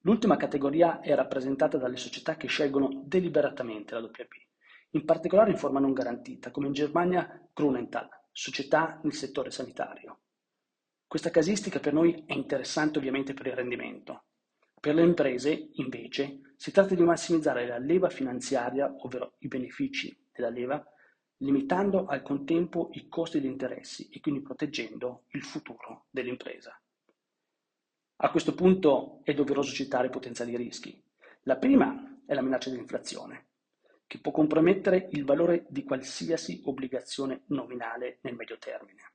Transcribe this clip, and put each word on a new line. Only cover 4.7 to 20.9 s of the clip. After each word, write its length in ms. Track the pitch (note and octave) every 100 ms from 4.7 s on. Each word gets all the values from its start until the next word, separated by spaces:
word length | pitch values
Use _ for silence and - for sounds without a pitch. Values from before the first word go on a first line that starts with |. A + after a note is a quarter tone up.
| - _ D#3
in 80 |
particolare 480 | - E3 E3 F#3 A3
in 60 | F3
forma 200 | C#3+ C3+
non 140 | C#3
garantita, 580 | C3+ A#2+ A#2+ - B2+ -
come 160 | C3+ C#3
in 60 |
Germania 760 | C#3 D3 D#3 F3 F3+ D#3+ - -
Grunenthal, 540 | - D3+ B2+ A#2 A#2 - - _
società 680 | - - B2+ C#3 D#3 D#3+ -
nel 80 | D3+
settore 400 | - C3 - B2
sanitario. 720 | - B2+ - - - - - _ _ _ _ _ _ _ _ _
Questa 240 | D#3+ E3+
casistica 480 | E3 D#3 G#3 - C#3+
per 140 | D3
noi 320 | D3 E3+ E3 D#3
è 60 |
interessante 680 | C#3+ C3 C3+ C3+ - D3+ D3+
ovviamente 340 | C3+ C3+ C3+
per 140 | C3+ B2+
il 80 |
rendimento. 680 | B2 B2 A#2+ A#2+ G#2 - - _ _ _ _ _ _
Per 160 | -
le 80 | D#3
imprese, 680 | E3+ E3 C#3 B2 C3+ D3+ -
invece, 800 | - C3 B2 A2+ - C#3 - -
si 160 | _ -
tratta 240 | E3+ F#3+
di 80 | F#3
massimizzare 640 | E3+ E3 - E3+ D3+ B2 A#2+
la 120 | A#2+
leva 300 | C3 F3 F#3
finanziaria, 840 | - C3 B2 - C3+ A#2+ C3 C#3 -
ovvero 360 | B2+ B2 A#2+ _
i 100 | C3+
benefici 680 | C3 B2 - C3+ C#3 - - _
della 180 | - A#2
leva, 300 | A#2+ B2 D3 -